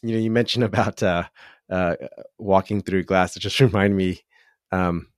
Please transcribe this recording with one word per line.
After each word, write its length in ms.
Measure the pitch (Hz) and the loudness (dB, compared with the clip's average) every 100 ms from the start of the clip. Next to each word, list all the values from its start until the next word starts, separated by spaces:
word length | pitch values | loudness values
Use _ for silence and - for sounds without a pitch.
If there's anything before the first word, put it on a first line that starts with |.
you 120 | 117 | -4
know, 60 | 113 | -2
you 120 | 113 | 0
mentioned 320 | 113 113 120 | 0 0 0
<laughs> 20 | 110 | 0
about, 360 | 98 104 - | 0 -2 0
uh, 200 | 101 87 87 _ - _ - | 0 0 -4 _ -20 _ -6
uh, 260 | 92 87 82 - - - - | -2 -2 -4 -8 -16 -20 -8
walking 440 | 98 95 - 104 | 2 2 2 -4
through 220 | 92 95 | -2 -2
glass. 320 | 85 95 90 - | 0 2 0 -4
It 20 | |
just 180 | 101 - | -4 2
<laughs> 20 | |
reminded 340 | 127 101 101 98 | 4 4 2 2
me, 260 | 92 90 _ _ _ _ _ | 0 -2 _ _ _ _ _
um, 340 | 92 90 87 - | -2 -2 -4 -8